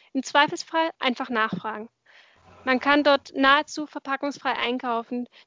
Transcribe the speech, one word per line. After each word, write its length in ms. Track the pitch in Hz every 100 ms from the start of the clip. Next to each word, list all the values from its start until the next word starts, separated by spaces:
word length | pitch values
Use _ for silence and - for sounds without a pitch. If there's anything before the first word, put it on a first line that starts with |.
| _
Im 100 | 269
Zweifelsfall 680 | - 285 294 339 - 330 320 -
einfach 300 | 262 240 262
nachfragen. 600 | 240 220 180 220 214 226 _ _ _ _ _ _ -
Man 160 | 262 254
kann 240 | 277 285
dort 300 | 294 277 -
nahezu 540 | - 269 285 302 - 294
verpackungsfrei 640 | 294 - 269 285 262 269
einkaufen. 760 | 226 233 254 254 233 233 247 240 -